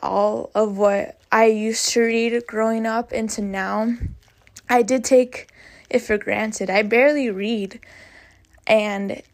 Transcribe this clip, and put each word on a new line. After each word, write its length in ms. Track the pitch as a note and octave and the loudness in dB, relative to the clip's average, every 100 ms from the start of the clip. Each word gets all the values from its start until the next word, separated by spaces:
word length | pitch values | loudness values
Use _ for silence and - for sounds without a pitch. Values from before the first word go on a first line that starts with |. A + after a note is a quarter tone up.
all 480 | - G3 G#3 G#3+ - | -2 0 0 -2 -4
of 220 | G#3 G#3+ G3 | 0 0 2
what 420 | G#3 G3+ - - _ | 2 2 -4 -10 _
I 160 | A3 A3+ | 4 4
used 440 | G#3+ A3 A3 - | 4 -2 -2 -2
to 100 | A#3+ | 0
read 460 | A3+ A3+ A#3 A#3 A#3 | 2 0 0 -2 -4
growing 400 | G#3+ A3 A3+ A3+ | -4 -2 -2 -2
up 260 | A3+ A#3 | -4 -4
into 300 | - A3 G#3+ | -6 -6 -6
now. 500 | G3+ F#3+ F#3+ G#3 A3+ A#3+ - - _ _ _ - - | -6 -6 -4 -4 -2 -4 -8 -10 _ _ _ -16 0
I 140 | B3 | 2
did 220 | A#3 C4 | 4 0
take 460 | A#3 B3+ B3+ - - _ - - - | 4 4 4 -2 -18 _ -20 -20 -4
it 100 | B3 | -2
for 180 | A3 G#3 | 0 -4
granted. 520 | G#3 G3+ A3 G#3+ F#3+ | -2 -4 -4 -4 -2
I 120 | G3 | 0
barely 480 | G#3+ A#3 C#4 D4 B3 | 2 4 4 4 0
read, 500 | F#3+ G3+ A#3 G3 A#3 - - - - - _ _ _ - | -2 -4 -4 -6 -12 -20 -20 -20 -20 -20 _ _ _ 2
and 560 | A3 G#3 G3 G3 - - | 2 2 -4 -6 -8 -14